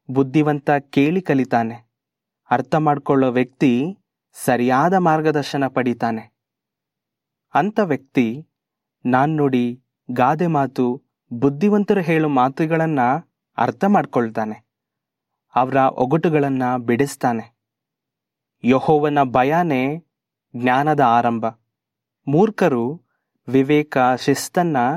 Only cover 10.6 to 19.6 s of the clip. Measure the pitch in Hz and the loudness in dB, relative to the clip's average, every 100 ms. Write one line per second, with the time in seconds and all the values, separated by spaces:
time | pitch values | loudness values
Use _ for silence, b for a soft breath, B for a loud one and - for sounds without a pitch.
10.6 | 135 139 123 123 _ _ - 120 139 143 | -2 -2 -2 -2 _ _ -14 -2 -2 0
11.6 | 202 208 202 202 165 160 156 135 127 139 | 0 0 2 0 0 0 0 2 0 0
12.6 | 160 160 160 147 123 151 - _ _ - | -2 0 0 0 0 0 -6 _ _ -4
13.6 | 123 - 196 196 143 131 113 110 107 107 | -2 0 2 2 0 -2 -2 -4 -8 -10
14.6 | _ _ _ _ _ _ _ _ _ 120 | _ _ _ _ _ _ _ _ _ -2
15.6 | 127 135 135 - 127 165 175 151 139 135 | 0 2 0 0 0 0 0 0 0 -2
16.6 | 123 127 117 120 139 - 131 113 - _ | -2 -4 -2 0 0 -2 -4 -4 -8 _
17.6 | _ _ _ _ _ _ _ _ _ _ | _ _ _ _ _ _ _ _ _ _
18.6 | 120 131 - 151 147 147 135 127 131 165 | 0 2 2 0 2 0 0 2 2 0